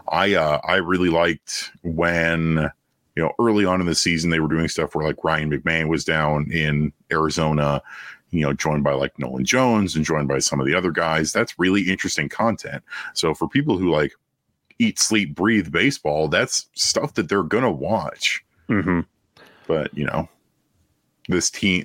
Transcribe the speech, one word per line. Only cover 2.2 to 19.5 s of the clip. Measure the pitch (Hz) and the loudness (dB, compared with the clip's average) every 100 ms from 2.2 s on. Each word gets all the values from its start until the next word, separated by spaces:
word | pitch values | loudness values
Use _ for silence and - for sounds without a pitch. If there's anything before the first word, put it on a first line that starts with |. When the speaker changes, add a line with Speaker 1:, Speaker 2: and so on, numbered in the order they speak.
| 82 82 82 80 76 - _ _ _ | 2 2 2 2 0 -4 _ _ _
Speaker 1:
you | - | -4
know, | 80 - | -2 0
early | 117 104 | 2 4
on | 95 92 | 2 2
in | 87 | 2
the | |
season, | 78 90 82 85 | 0 0 0 2
they | 80 | 2
were | 78 | 2
doing | 80 82 | 0 -2
stuff | - 78 | -2 -4
where, | 78 76 | -2 -2
like, | 73 | -2
Ryan | 82 80 76 | 0 0 0
McMahon | 71 82 82 78 | -2 -2 0 0
was | 78 | -2
down | 76 80 76 76 73 | 0 0 0 0 -2
in | 80 76 73 76 - - | -2 0 0 -2 -4 -4
Arizona, | 80 78 80 78 76 73 69 - - - - - | 0 0 0 0 2 0 -2 -4 -18 -18 -20 -6
you | 85 | -2
know, | 73 | 0
joined | 71 80 76 | 0 -2 0
by, | 71 | 0
like, | 69 69 - | 0 -2 -4
Nolan | 64 65 | -8 -4
Jones | 65 123 127 113 92 78 | 0 2 2 2 0 0
and | |
joined | 76 78 71 | 0 0 0
by | 67 | 0
some | - 71 | 0 0
of | 67 | 0
the | |
other | 87 90 | 2 0
guys. | 80 82 80 78 | 0 0 0 0
That's | - 117 - | 0 -2 0
really | 90 101 90 | 2 2 2
interesting | 95 117 - 71 | -2 -2 -4 -4
content. | - 113 104 - - - - - | -2 -2 -2 -8 -12 -12 -14 -10
So | - 82 | -4 -2
for | 76 78 | -2 0
people | - 151 92 | 0 0 0
who, | 92 | 2
like, | 78 71 - _ _ _ _ _ - | 2 0 -4 _ _ _ _ _ -2
eat, | 113 - | -2 0
sleep, | - 107 87 | 0 0 -2
breathe | 73 113 110 80 | 0 2 2 2
baseball, | 80 120 139 87 80 78 | 0 0 0 -2 0 2
that's | 143 127 - - | 2 0 -4 -6
stuff | - - - 151 | -4 -2 -2 -2
that | - 82 | -2 0
they're | 101 | 0
gonna | 78 110 127 | 0 0 0
watch. | 73 76 107 80 - - - _ _ - | -2 -2 -2 -4 -4 -4 -4 _ _ -2
Speaker 2:
Mm-hmm. | 107 92 87 85 _ _ _ - | 0 2 0 -2 _ _ _ -20